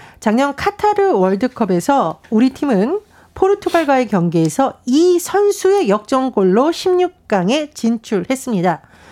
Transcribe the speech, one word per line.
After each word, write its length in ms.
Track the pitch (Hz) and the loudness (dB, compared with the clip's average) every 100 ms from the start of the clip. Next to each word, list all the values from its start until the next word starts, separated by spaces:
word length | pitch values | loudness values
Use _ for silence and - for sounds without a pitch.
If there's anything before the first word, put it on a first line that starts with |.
| - - | -20 -6
작년 360 | 226 226 285 277 | -2 0 -2 -2
카타르 560 | 403 403 415 415 392 | -6 -2 -2 0 0
월드컵에서 1120 | 233 185 196 254 - 202 180 - 277 175 - - | 2 0 0 -4 -4 -2 -2 0 0 0 -4 -2
우리 180 | 220 262 | 0 0
팀은 520 | 262 285 202 226 403 - _ _ | -2 -2 0 0 -4 -8 _ _
포르투갈과의 760 | - 381 403 359 339 294 262 233 | -2 0 0 0 -2 2 0 0
경기에서 720 | 196 170 165 160 - 262 - - | 0 0 0 0 0 -2 -2 -2
이 320 | 277 359 349 | 2 4 2
선수의 720 | - 392 415 392 381 403 269 | 0 0 0 2 2 2 2
역전골로 840 | 202 - 262 262 220 185 196 294 | 0 0 -2 0 0 2 4 2
십육 560 | 330 370 359 359 - - | 0 0 0 0 -4 -4
강에 400 | 202 180 285 294 | -2 0 -2 -4
진출했습니다. 1080 | - 226 233 - 196 175 262 - 202 180 156 _ - - | -4 -4 -4 -4 -4 -4 -6 -4 -2 0 -2 _ -20 -20